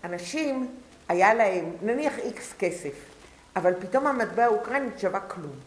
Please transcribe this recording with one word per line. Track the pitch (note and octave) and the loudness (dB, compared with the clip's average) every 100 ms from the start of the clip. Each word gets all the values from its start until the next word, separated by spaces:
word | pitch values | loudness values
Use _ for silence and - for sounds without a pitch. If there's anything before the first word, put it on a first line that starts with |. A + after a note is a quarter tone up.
אנשים, | F3 F3 F3 D4+ D4 C4 B3 - - - - | -8 -8 -6 -2 -2 -2 -4 -8 -20 -20 -2
היה | F3 F#3+ | 4 6
להם, | A3+ G#3 F#3 E3 E3 | 6 4 2 -4 -4
נניח, | G3+ B3 D4+ A#3 | -2 0 0 -2
איקס | - A3 - - | -8 -8 -14 -4
כסף, | F3+ - D3 - - - - - - F#3+ | -4 -2 -10 -10 -18 -20 -20 -20 -8 2
אבל | F3+ F3+ | 2 2
פתאום | F#3 B3+ D4 | 0 0 2
המטבע | B3+ G#3 F3+ | 0 0 4
האוקראינית | A#3+ G#3+ A3+ C4+ C4 - | 4 4 0 -2 -2 -2
שווה | F#3+ F#3+ | -2 -2
כלום. | - F3+ D3 C3+ | -6 -10 -10 -14